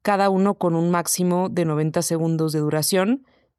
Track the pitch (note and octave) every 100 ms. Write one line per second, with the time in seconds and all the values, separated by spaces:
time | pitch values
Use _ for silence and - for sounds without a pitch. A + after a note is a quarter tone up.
0 | - G3+ G3 F#3+ G3 G3 F3 E3 E3+ F3
1 | E3 - F3+ F3+ F#3 F3+ E3 D3+ D#3 F3
2 | E3 E3 E3 D#3+ D#3+ D#3 D3+ D#3 D3+ F#3+
3 | G3 C4+ _ _ _